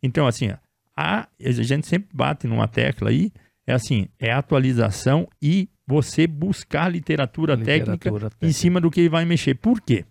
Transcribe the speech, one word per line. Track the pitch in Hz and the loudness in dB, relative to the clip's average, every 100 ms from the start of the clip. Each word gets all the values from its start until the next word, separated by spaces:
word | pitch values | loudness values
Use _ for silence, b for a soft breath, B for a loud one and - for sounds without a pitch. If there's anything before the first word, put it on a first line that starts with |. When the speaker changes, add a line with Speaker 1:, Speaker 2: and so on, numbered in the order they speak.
Speaker 1:
Então, | 135 123 139 | -2 0 0
assim, | 113 113 | 0 -4
ó, | - _ _ _ - | -6 _ _ _ -6
a, | 151 202 226 _ | -2 -2 -6 _
a | 127 | -4
gente | 120 117 139 151 | -2 0 -2 -2
sempre | 175 202 | -4 -4
bate | 131 127 147 123 | -4 -2 -2 -4
numa | 113 110 | -2 -2
tecla | - 127 - 104 | 0 -2 -2 0
aí, | 120 196 - b b - | 0 0 -4 b b -2
é | |
assim, | 127 - 123 92 _ | -2 0 -2 -2 _
é | 113 | -2
atualização | 123 139 147 131 123 110 98 - 147 175 _ | -2 0 0 2 2 0 0 0 0 0 _
e | 147 185 190 _ | 0 0 -2 _
você | - 143 131 - 165 | -2 0 0 0 0
buscar | 147 175 190 - 147 170 | 0 -4 -4 -4 -2 -2
literatura | 170 - 156 131 - 160 135 | -2 -2 -2 -2 -2 0 0
Speaker 2:
Literatura | 113 151 117 92 | 2 0 0 -2
Speaker 1:
técnica | - | -2
em | 104 107 | -4 -6
Speaker 2:
técnica. | - 160 | -2 0
Speaker 1:
cima | 151 175 180 | 2 2 4
do | 165 | 2
que | 165 170 | 4 2
vai | 160 | 2
mexer. | 165 170 - | 2 0 0
Por | 127 220 240 | 0 2 0
quê? | - 113 82 | 2 -2 -2